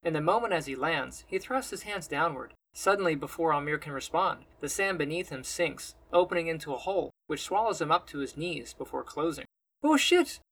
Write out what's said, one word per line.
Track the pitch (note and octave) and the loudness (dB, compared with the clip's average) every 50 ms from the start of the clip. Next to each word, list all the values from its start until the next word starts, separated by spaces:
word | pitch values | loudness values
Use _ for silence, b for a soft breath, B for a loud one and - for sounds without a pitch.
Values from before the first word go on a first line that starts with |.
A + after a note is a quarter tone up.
In | - F3 | -2 -2
the | D#3 D3+ | -2 0
moment | D3+ D#3+ G3 A3+ A#3 A3+ | 2 4 4 4 4 2
as | F#3+ E3 D3 | 0 0 -2
he | - C3+ | -2 -4
lands, | B2+ C3+ D#3 E3 D3 B2+ B2+ - - - | -2 0 0 0 0 -2 -4 -8 -16 -12
he | - - F#3+ | -4 -6 -6
thrusts | F#3 - B3+ C4+ B3+ - | -4 -2 -2 -2 -2 -4
his | - F#3+ | -10 -10
hands | - G#3+ G#3 G3 D#3+ | -8 -8 -8 -8 -6
downward. | - - C#3+ D#3+ E3+ D3+ C3 A#2+ A2+ - _ _ _ _ | -6 0 0 0 0 0 -4 -10 -12 -14 _ _ _ _
Suddenly, | - - F#3+ G3+ G3+ G3 F3 D#3+ | -2 2 2 2 4 4 2 2
before | C#3+ C#3+ C#3 - - E3 D#3+ | 0 -2 -8 -4 0 2 4
Almir | D3+ C#3+ C#3+ D3 D3+ D3 | 4 2 2 0 -4 -4
can | - D3+ | -4 -6
respond, | C#3+ C3+ - - - E3 F#3+ F#3+ - - - - - _ | -8 -8 -8 -2 0 2 2 2 0 -2 -8 -20 -16 _
the | - C#3+ | -8 -6
sand | - - G3 F#3+ F#3+ E3 | -2 0 0 0 2 0
beneath | D3 C#3 D#3 F3 F3+ - | -2 -2 -2 -4 -4 -6
him | D3 C3 | -8 -10
sinks, | B2+ - - - F3 D#3 C3 - - - - _ - _ | -8 -8 -2 0 0 0 0 -6 -12 -16 -16 _ -18 _
opening | - F3 F3+ F3 F#3 F3 E3 | 4 4 6 6 2 -2 0
into | E3 D#3+ D#3+ - D3+ C#3 | -2 -4 -6 -4 -6 -6
a | B2 | -4
hole, | - F#3 G3 F#3+ D3 - - _ _ | -4 -2 0 0 0 -2 -6 _ _
which | _ D#3 C#3 | _ -6 -6
swallows | - - - G3+ A3 A3+ F#3+ E3+ | -4 0 2 2 2 2 2 0
him | E3 D3 | 2 4
up | D#3+ F3+ - - | 2 2 2 -2
to | - C#3+ | -6 -6
his | C#3 B2+ - | -6 -6 -6
knees | D3 D#3 F3+ E3+ - - - - | -6 -6 -6 -6 -8 -10 -12 -10
before | _ C#3 - - C3 | _ -10 -6 -6 -8
closing. | B2+ - - D3 D3+ E3+ D3+ - - - _ _ _ _ _ _ | -8 -6 -4 -2 -2 -2 -2 -4 -10 -14 _ _ _ _ _ _
Oh | - D4 D#4 | 4 6 6
shit! | C#4 - - F4 F4+ E4 - - - _ _ | 6 6 6 6 6 4 2 -2 -14 _ _